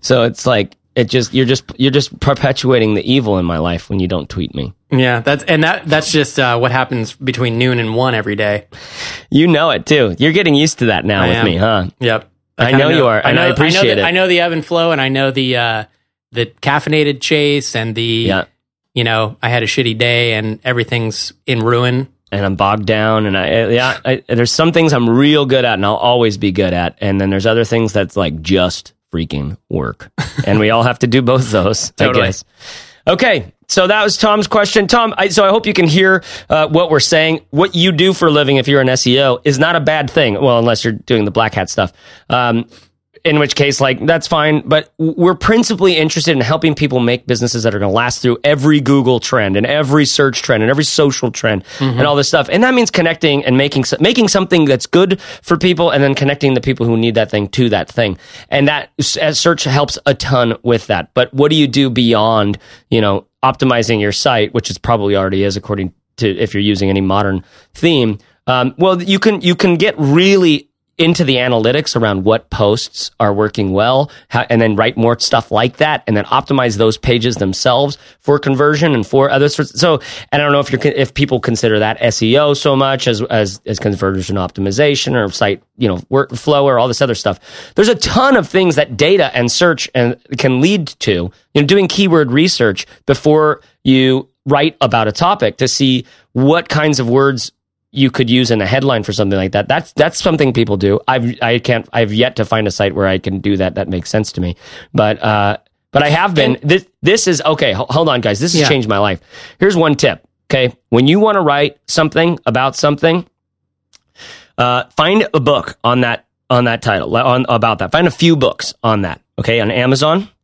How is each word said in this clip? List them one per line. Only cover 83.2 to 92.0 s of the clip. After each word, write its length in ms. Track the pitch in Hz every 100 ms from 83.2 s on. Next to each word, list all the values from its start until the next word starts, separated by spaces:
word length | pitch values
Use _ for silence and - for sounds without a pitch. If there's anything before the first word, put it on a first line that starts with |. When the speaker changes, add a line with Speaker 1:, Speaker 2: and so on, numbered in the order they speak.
Speaker 1:
as, 360 | 120 110 101 98 -
as 120 | 107
conversion 600 | 104 98 98 95 90 98
optimization 840 | 90 - 98 101 147 139 - 127
or 80 | 101
site, 280 | - 104 98 _ -
you 140 | 117
know, 80 | 90 -
workflow 540 | 135 139 123 - 147
or 160 | 139 123
all 80 | 123
this 140 | 113
other 140 | 135 110
stuff. 260 | 104 92 - - - -
There's 140 | 214
a 60 | 214
ton 420 | - 220 269 254
of 100 | 151
things 300 | 185 185 147
that 180 | 147 113
data 400 | 147 196 139 123
and 160 | 120
search 380 | - 175 151 -
and 220 | 131 120 127 _ 131
can 240 | 131 127
lead 260 | 156 202 147 -
to, 120 | -
you 500 | 92 90 _ _ 147
know, 20 | 143
doing 220 | 196 190
keyword 420 | -